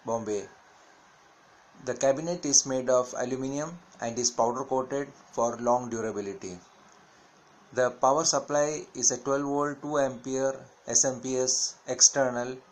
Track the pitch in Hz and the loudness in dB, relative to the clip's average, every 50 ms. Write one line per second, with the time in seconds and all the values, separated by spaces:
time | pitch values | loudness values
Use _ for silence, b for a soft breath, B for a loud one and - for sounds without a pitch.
0 | _ 113 113 113 110 104 104 101 98 - - - - - - - - - - _ | _ -2 -4 -2 -2 -2 -4 -4 -4 -8 -16 -20 -20 -20 -20 -20 -20 -20 -20 _
1 | _ - _ _ _ _ _ _ _ _ - - - _ _ - - 127 120 117 | _ -20 _ _ _ _ _ _ _ _ -20 -20 -20 _ _ -12 -6 -6 -4 0
2 | 135 135 139 135 156 170 175 175 - 147 135 - - 139 131 131 127 123 131 127 | 2 2 2 2 0 -4 -4 -4 -2 2 2 2 2 2 -2 -2 0 2 2 2
3 | 127 123 - - 123 123 131 131 131 135 139 143 151 160 175 175 - - - - | 2 0 -4 -6 -4 -4 -4 -4 -4 -6 -4 -6 -6 -8 -10 -14 -18 -20 -14 -8
4 | - 117 117 113 120 120 - - 120 117 120 127 135 135 135 131 131 127 139 139 | -8 -6 -4 -2 -2 -2 2 2 2 2 2 -2 -4 -2 -2 -2 -2 -2 -4 -6
5 | 143 139 - - - - - - 117 117 117 113 120 120 120 123 127 120 113 113 | -6 -6 -10 -20 -20 -12 -4 -2 0 0 0 -2 2 2 2 2 2 -2 -6 -4
6 | 110 110 101 101 101 98 98 85 - 92 90 87 - - - - - - B B | -4 -4 -4 -4 -6 -6 -8 -8 -10 -10 -12 -12 -16 -20 -20 -20 -20 -20 B B
7 | B B B B B B B B _ _ _ - - - - 117 123 123 123 - | B B B B B B B B _ _ _ -20 -20 -8 0 0 0 0 0 2
8 | - 131 135 151 160 156 - 143 135 - 147 147 147 151 151 147 - - - - | 4 4 4 6 4 2 2 0 0 0 2 2 2 2 0 -4 -8 -10 -10 0
9 | - - - 120 120 143 135 139 143 139 143 143 147 147 143 143 - 147 151 147 | 0 0 0 0 0 0 0 2 2 0 0 0 0 0 -2 -6 -6 -2 0 2
10 | 139 135 127 117 120 131 131 131 135 135 135 131 131 - - _ _ - 117 120 | 2 2 0 -4 -8 -6 -2 0 0 0 -2 -2 -10 -18 -20 _ _ 0 2 4
11 | - 139 127 120 123 131 131 127 127 127 127 - - - - - _ - 127 123 | 4 4 2 -2 -4 -2 0 0 2 2 0 0 -2 -4 -6 -10 _ -6 2 6
12 | - - - 143 135 127 123 120 120 127 127 131 - _ | 6 6 6 6 2 2 2 -2 -4 -4 -6 -10 -14 _